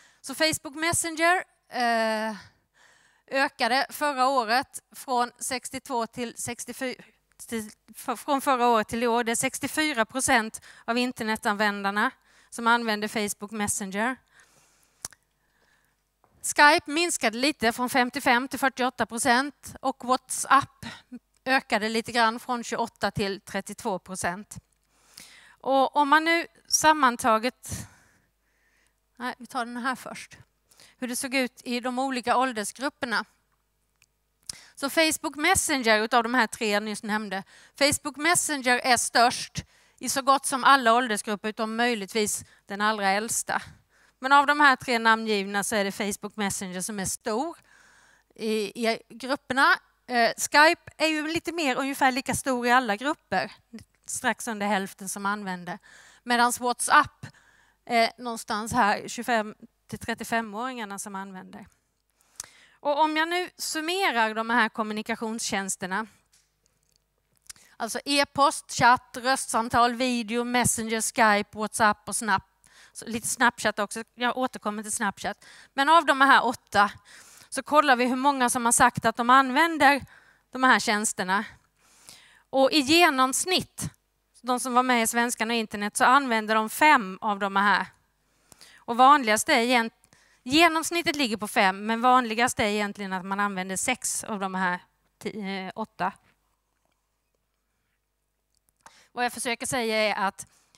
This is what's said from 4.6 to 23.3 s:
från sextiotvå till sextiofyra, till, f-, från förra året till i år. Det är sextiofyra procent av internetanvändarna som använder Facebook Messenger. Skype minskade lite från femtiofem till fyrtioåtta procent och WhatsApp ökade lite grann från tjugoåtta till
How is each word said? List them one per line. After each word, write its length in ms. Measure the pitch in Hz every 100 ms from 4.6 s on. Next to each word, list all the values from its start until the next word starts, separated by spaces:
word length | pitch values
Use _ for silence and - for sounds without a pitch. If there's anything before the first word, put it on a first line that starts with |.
| 269 - - -
från 360 | - 247 240 -
sextiotvå 680 | - 247 - 269 - 247 226
till 300 | - 233 -
sextiofyra, 640 | - 240 - 240 262 - - _ _ _ -
till, 240 | 226 214 - _ -
f-, 240 | - 220
från 220 | - 277
förra 260 | 285 254 240
året 200 | 226 214
till 160 | 233
i 40 | 240
år. 160 | 233
Det 80 | 233
är 40 | 233
sextiofyra 680 | 262 - 277 - 302 269 220
procent 560 | 262 262 254 220 - - - -
av 120 | 233
internetanvändarna 1120 | 247 - 220 220 233 202 214 202 196 208 247 - _ _ _
som 180 | - 233
använder 400 | 240 233 208 214
Facebook 440 | 233 208 - 202
Messenger. 640 | 214 208 - 190 196 233 254 _ _ _ _ _ _ _ _ - - _ _ _ _ _ _ _ _ _ _ _ _
Skype 500 | - - 294 311 -
minskade 460 | 294 349 - 233 226
lite 340 | 277 - 220
från 180 | 233 247
femtiofem 580 | 269 247 285 277 240 269
till 120 | 262
fyrtioåtta 460 | 269 - 254 - 220
procent 720 | 233 269 240 285 - - -
och 240 | 269 - 240
WhatsApp 800 | 254 - - - 269 - _ 233 - _ 247 - _ -
ökade 440 | 262 - 214 214
lite 220 | 226 226
grann 280 | 233 226 233
från 240 | - 240
tjugoåtta 480 | 226 - 226 - 202
till 300 | - 196